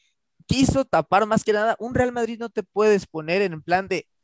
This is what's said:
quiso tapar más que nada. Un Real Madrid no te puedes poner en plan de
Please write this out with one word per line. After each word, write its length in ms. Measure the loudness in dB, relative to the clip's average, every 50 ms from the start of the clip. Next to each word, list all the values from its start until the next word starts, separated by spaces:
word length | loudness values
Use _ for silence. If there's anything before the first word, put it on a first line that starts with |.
| _ _ _ _ _ _ _ _ _
quiso 380 | -2 0 2 2 2 2 0 0
tapar 400 | 0 0 -2 0 2 2 2 2
más 180 | 2 0 0 0
que 100 | 0 0
nada. 220 | 0 0 0 -2 -2
Un 140 | -6 -4 0
Real 200 | 0 0 0 -2
Madrid 260 | -2 -4 -4 -6 -8
no 100 | -10 -10
te 140 | -8 -8 -10
puedes 420 | _ -2 2 4 4 4 2 0
poner 360 | -4 -10 -8 -4 -2 0 0
en 200 | 0 -2 -4 -6
plan 260 | -2 0 0 0 0
de 200 | -2 -4 -6 -6 _ _ _